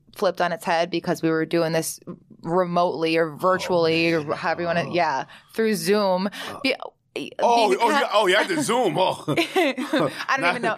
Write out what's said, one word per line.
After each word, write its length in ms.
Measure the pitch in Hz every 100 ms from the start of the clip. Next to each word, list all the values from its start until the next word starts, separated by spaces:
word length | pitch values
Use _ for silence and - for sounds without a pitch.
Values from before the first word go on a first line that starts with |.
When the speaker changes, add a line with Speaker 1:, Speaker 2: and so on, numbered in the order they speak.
| _
Speaker 1:
flipped 260 | - 196 175
on 120 | 175
its 120 | 165
head 260 | - 165 175
because 320 | 170 180 156
we 80 | 160
were 140 | 160 160
doing 260 | 170 160
this 260 | 160 156 - - - _ -
remotely 760 | - 175 175 175 175 131 165 165
or 140 | 165
virtually 840 | 143 175 185 180 180 165 165 165
Speaker 2:
Oh, 60 | 165
man. 80 | 147
Speaker 1:
or 40 |
however 260 | 151 180 160
you 40 | 170
wanna, 220 | 170 147
Speaker 2:
Uh, 40 |
Speaker 1:
yeah, 320 | 170 160 135 - - _
through 200 | - 220
Zoom. 520 | 196 165 208 196 180 196 - -
Speaker 2:
uh, 100 | -
Speaker 1:
Be-, 120 | 269 -
Speaker 2:
oh, 120 | - _ _
Speaker 1:
be-, 160 | - 143 -
Speaker 2:
oh, 300 | 226 233 214 190 226
yeah, 120 | 277
Speaker 1:
beca- 80 | 254
Speaker 2:
oh, 140 | 208 196
yeah, 120 | 196
I 40 | -
did 140 | 165
Zoom. 340 | - 240 220 156
Oh. 260 | 185 135
Speaker 1:
<laughs> 40 | -
I 460 | 147 320 370 302 254
don't 640 | 294 285 151 - - 269
Speaker 2:
Not, 100 | 175
Speaker 1:
even 120 | -
know. 140 | 226